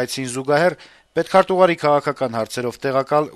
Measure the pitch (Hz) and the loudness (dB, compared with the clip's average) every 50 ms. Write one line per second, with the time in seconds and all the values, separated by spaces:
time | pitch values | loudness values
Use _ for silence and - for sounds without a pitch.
0 | 127 120 - 135 131 123 120 135 131 143 147 151 175 180 151 - - - _ _ | -4 -4 -6 -10 -8 -8 -8 -8 -2 0 2 2 2 0 -2 -4 -18 -20 _ _
1 | _ _ - 165 160 - - 190 185 - 190 180 185 175 165 - 151 147 147 143 | _ _ -6 -6 -4 2 2 2 4 4 2 4 4 2 2 0 0 2 2 2
2 | - 147 131 - 135 117 113 113 110 - - 127 123 120 - - - 135 131 135 | 0 -2 -4 -4 -4 -4 -2 -4 -6 -4 -6 -6 -6 -6 -8 -4 -4 -2 0 0
3 | 131 - 147 151 156 - - | 0 2 0 0 0 -2 -8